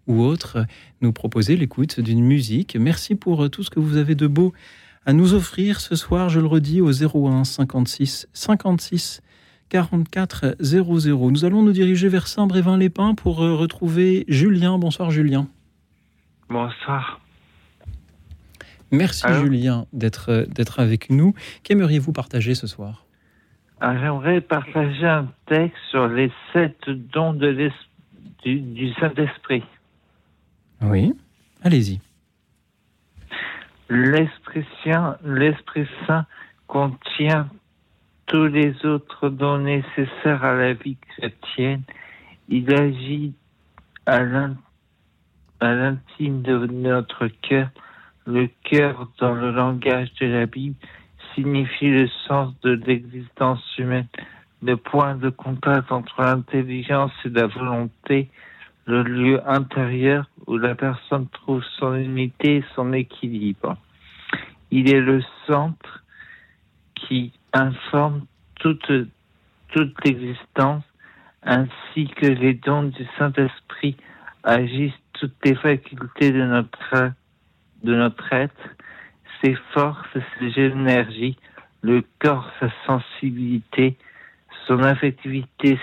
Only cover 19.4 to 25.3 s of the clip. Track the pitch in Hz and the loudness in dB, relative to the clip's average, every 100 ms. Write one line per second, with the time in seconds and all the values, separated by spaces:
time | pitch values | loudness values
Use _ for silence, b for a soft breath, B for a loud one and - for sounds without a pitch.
19.4 | 143 127 127 120 - 135 110 - - 113 | 2 2 2 0 -4 -4 -4 -2 -2 0
20.4 | - - 117 - 117 110 - 135 180 202 | 0 -2 -4 0 0 0 2 4 4 2
21.4 | B B - 202 175 151 135 147 123 123 | B B 0 2 4 2 0 -4 -4 -2
22.4 | 110 127 110 - 101 110 _ _ _ _ | 0 -2 -4 -12 -14 -14 _ _ _ _
23.4 | _ _ _ _ 123 127 143 139 143 180 | _ _ _ _ -2 0 -2 -2 0 0
24.4 | - 156 143 160 147 139 170 156 135 | 0 -2 -2 -2 -2 0 2 2 0